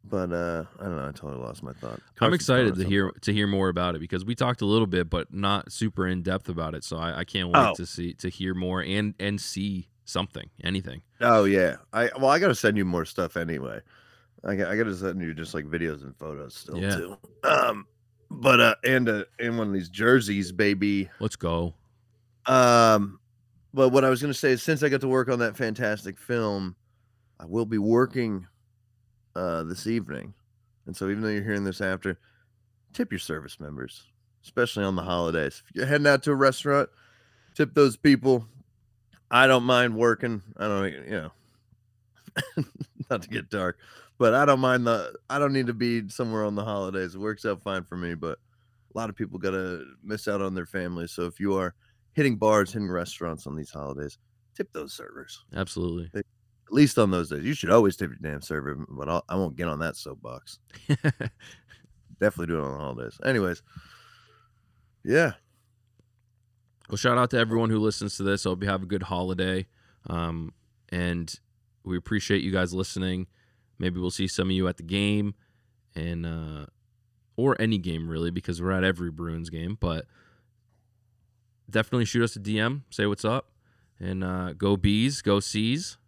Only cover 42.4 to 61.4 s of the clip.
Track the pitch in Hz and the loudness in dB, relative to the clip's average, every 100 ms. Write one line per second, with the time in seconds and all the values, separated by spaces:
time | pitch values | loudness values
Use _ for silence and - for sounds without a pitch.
42.4 | - - 139 - - _ - 113 85 107 | -8 -6 -8 -8 -16 _ -6 -6 -6 -10
43.4 | - 104 90 - - - - _ 123 123 | -6 -4 -4 -4 -14 -20 -20 _ 4 6
44.4 | 143 135 131 127 120 113 71 - _ 139 | 6 6 4 2 2 0 -2 -12 _ -2
45.4 | 143 135 123 113 120 117 101 - 120 110 | 0 0 -2 -2 -2 -2 -4 -6 -4 -2
46.4 | 107 104 110 101 95 95 92 95 107 107 | -2 -4 -4 -4 -4 -4 -6 -6 -8 -4
47.4 | 113 92 - 95 85 90 87 85 82 67 | -4 -4 -4 -6 -6 -8 -6 -6 -8 -8
48.4 | _ _ _ _ _ - 113 98 98 92 | _ _ _ _ _ -8 -8 -6 -8 -4
49.4 | 95 95 92 87 65 65 90 107 - 101 | -4 -2 -4 -8 -12 -18 -10 -6 -4 -2
50.4 | 98 92 85 95 90 87 85 - 87 - | -2 -4 -6 -6 -6 -6 -8 -6 -8 -4
51.4 | 98 95 90 - _ _ _ - 139 110 | -2 0 -2 -8 _ _ _ 0 0 2
52.4 | 107 107 98 110 101 90 85 - 87 78 | 4 4 2 -2 -4 -4 -6 -8 -8 -8
53.4 | - 76 73 - 71 69 73 - _ _ | -10 -12 -10 -10 -10 -8 -10 -12 _ _
54.4 | _ - - - - - - - - - | _ -12 -10 -10 -12 -14 -16 -18 -18 -20
55.4 | _ - 92 - 87 85 85 101 - _ | _ -8 -6 -4 -6 -6 -8 -10 -10 _
56.4 | _ _ _ 117 143 - 104 90 78 73 | _ _ _ 6 6 6 4 4 -2 -4
57.4 | 92 151 82 110 101 87 90 60 78 73 | -4 -4 6 6 6 2 -8 -6 -8 -8
58.4 | - 78 69 71 73 67 71 85 - 92 | -6 -6 -4 -8 -10 -10 -4 -4 -2 -4
59.4 | 90 67 85 76 80 - - 65 60 64 | -4 -4 -6 -4 -6 -8 -14 -14 -14 -16
60.4 | - - _ - - 147 156 - 113 _ | -18 -20 _ -20 -2 0 0 -2 -8 _